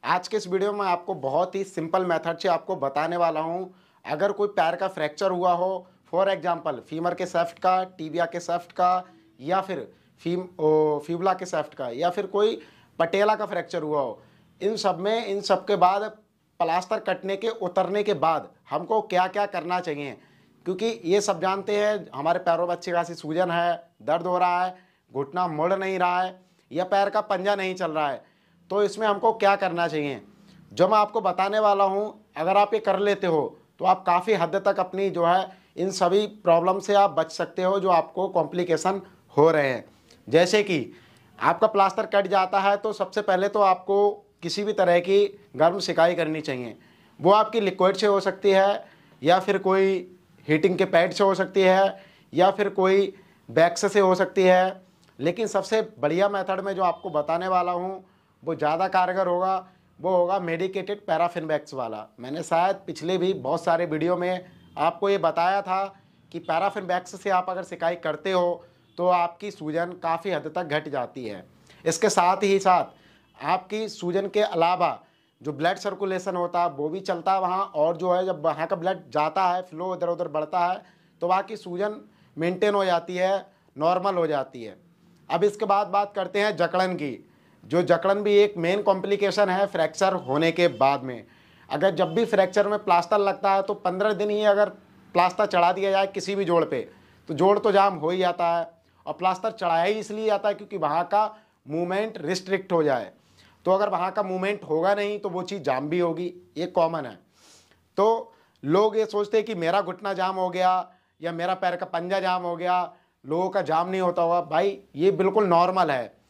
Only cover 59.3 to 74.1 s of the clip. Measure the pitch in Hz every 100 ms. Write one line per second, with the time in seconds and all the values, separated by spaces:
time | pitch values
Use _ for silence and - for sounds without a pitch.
59.3 | 175 185 190 185 _ _ _ 170 185 175
60.3 | 196 175 165 185 190 190 208 - 160 170
61.3 | 175 156 151 151 131 117 107 110 - 123
62.3 | 156 160 165 185 190 - 156 160 185 180
63.3 | 175 131 160 170 165 175 156 165 175 180
64.3 | 180 180 - - - 156 170 202 196 165
65.3 | 160 175 196 190 185 196 - _ _ _
66.3 | 165 170 165 196 208 185 175 175 185 202
67.3 | 185 180 185 175 180 170 175 165 147 190
68.3 | 185 175 170 - _ _ - 180 180 -
69.3 | 226 208 196 156 156 175 180 170 165 196
70.3 | 156 147 165 165 147 151 139 117 135 113
71.3 | 98 - _ _ - 160 156 214 202 175
72.3 | 190 202 196 190 175 - _ _ _ _
73.3 | _ 143 185 185 214 220 - 175